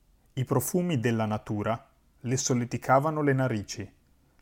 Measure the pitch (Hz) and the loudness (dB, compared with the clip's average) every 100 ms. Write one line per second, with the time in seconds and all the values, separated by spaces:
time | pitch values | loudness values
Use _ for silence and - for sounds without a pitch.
0 | _ _ _ - 127 131 - 180 175 151 | _ _ _ -6 0 0 2 0 0 0
1 | 117 113 110 107 - 107 104 113 - _ | 2 2 0 -2 -4 -4 -2 -4 -6 _
2 | _ _ 120 131 - 123 120 120 - 135 | _ _ -4 -2 0 0 -2 -6 2 4
3 | 151 151 147 131 131 113 98 - 98 - | 4 0 0 2 0 -2 -6 -10 -12 -16
4 | _ _ _ _ | _ _ _ _